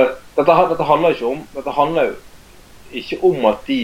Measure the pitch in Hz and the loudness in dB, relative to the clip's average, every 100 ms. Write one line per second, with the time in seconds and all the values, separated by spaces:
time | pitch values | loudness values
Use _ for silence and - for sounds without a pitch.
0 | 127 - - - 143 165 175 165 147 151 | 4 0 -8 -2 2 4 2 0 0 2
1 | 165 135 120 147 - 139 135 131 147 165 | 2 0 -4 -6 -10 -10 -6 -2 0 0
2 | 117 - - - - - - - - 123 | -2 -4 -16 -20 -20 -20 -20 -20 -16 -14
3 | - - 185 147 110 107 - 135 | -10 0 0 2 0 0 -4 -4